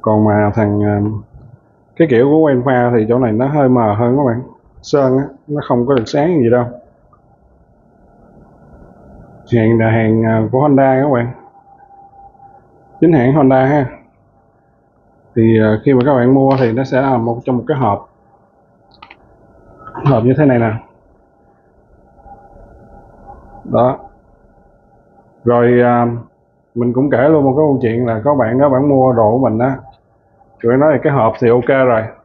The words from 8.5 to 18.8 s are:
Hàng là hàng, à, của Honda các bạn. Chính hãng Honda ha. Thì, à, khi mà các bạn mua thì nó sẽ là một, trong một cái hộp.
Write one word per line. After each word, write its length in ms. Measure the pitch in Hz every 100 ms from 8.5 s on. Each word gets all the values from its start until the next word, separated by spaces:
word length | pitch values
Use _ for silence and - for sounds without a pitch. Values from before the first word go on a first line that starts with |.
| _ - - - - - - - - -
Hàng 260 | 120 110 117
là 120 | 110
hàng, 340 | 113 110 113 113
à, 220 | 113 110
của 100 | 127
Honda 400 | 147 135 135 131
các 60 | 143
bạn. 140 | 123 120 - - _ _ - - - 807 784 - _ - - _ _ _ -
Chính 120 | 165
hãng 200 | 160 120
Honda 320 | 151 131 131 131
ha. 200 | 147 127 - _ _ _ _ _ _ _ _ _ _ _ _ _ 120
Thì, 240 | 113 110
à, 180 | 110 107 143
khi 80 |
mà 60 | 131 131
các 80 |
bạn 200 | 131 120
mua 180 | 135 135 131
thì 120 | 123
nó 120 | 113
sẽ 180 | 135 131
là 160 | 135 123
một, 220 | 117 120 -
trong 120 | 127
một 60 | 117
cái 100 | 143
hộp. 300 | 117 101 - _ _ _ _ _ _ _